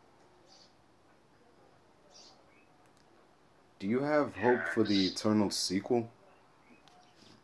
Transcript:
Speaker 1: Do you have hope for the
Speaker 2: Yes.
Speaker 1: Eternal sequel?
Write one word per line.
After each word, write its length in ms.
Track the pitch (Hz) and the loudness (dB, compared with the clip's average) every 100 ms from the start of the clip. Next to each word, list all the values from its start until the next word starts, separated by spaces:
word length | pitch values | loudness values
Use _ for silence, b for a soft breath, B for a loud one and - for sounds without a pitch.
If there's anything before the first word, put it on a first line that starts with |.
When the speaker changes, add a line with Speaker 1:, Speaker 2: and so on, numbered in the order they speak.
| _ _ _ _ - - - _ _ _ _ _ _ _ _ _ - _ _ _ - - - - _ - _ _ _ _ _ - _ _ _ _ _ - | _ _ _ _ -20 -20 -20 _ _ _ _ _ _ _ _ _ -20 _ _ _ -20 -20 -20 -20 _ -20 _ _ _ _ _ -20 _ _ _ _ _ -8
Speaker 1:
Do 80 | 98 | -4
you 140 | 123 | -2
have 360 | 143 151 123 95 | 0 0 0 0
hope 320 | 117 120 - | 2 2 0
for 80 | 117 | 0
the 140 | 107 101 | 2 2
Speaker 2:
Yes. 160 | 92 | 0
Speaker 1:
Eternal 400 | - 107 107 95 | -2 0 2 2
sequel? 580 | - - 95 - 123 113 - - - _ _ - - - - - - - - | -2 -2 -2 0 -2 -2 -12 -20 -20 _ _ -20 -20 -20 -20 -20 -20 -20 -20